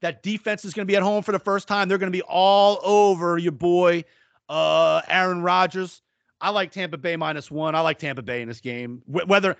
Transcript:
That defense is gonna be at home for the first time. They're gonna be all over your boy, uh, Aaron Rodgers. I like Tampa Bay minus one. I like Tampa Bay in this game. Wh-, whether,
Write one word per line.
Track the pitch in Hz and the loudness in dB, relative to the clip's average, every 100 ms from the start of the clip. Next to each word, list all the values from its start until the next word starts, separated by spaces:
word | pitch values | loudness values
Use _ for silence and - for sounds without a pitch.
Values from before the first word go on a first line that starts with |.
That | 170 131 | -8 -6
defense | 190 214 220 208 | -8 -6 -6 -8
is | 202 | -8
gonna | 185 196 | -8 0
be | 202 | 0
at | |
home | 190 208 | 2 0
for | 202 | -2
the | 196 | -4
first | - 196 - | -2 -4 -2
time. | 202 190 | -2 0
They're | 196 | 0
gonna | 185 | -2
be | 180 | -4
all | - 180 190 202 202 202 | -2 2 4 6 4 2
over | 185 208 208 180 175 170 | 2 4 4 4 0 0
your | 170 | -2
boy, | 139 175 175 180 170 165 _ _ _ - | -2 2 4 4 2 -2 _ _ _ -8
uh, | 156 160 156 165 160 - | -2 2 4 4 2 0
Aaron | 175 185 180 | 0 0 -2
Rodgers. | 175 180 185 185 185 - _ _ _ - | 0 2 0 -2 -10 -12 _ _ _ -8
I | 175 | -4
like | 208 190 | -2 -4
Tampa | 196 180 151 | -6 -10 -8
Bay | 170 165 | -6 -4
minus | 156 151 - | -4 -6 -8
one. | 151 156 | -6 -4
I | 156 | 0
like | 160 151 | 0 -2
Tampa | 151 135 | -6 -10
Bay | 117 123 | -8 -8
in | 117 | -8
this | 117 | -12
game. | 127 120 123 123 - | -10 -10 -10 -14 -8
Wh-, | 143 170 | -6 2
whether, | 202 190 - | 2 2 -4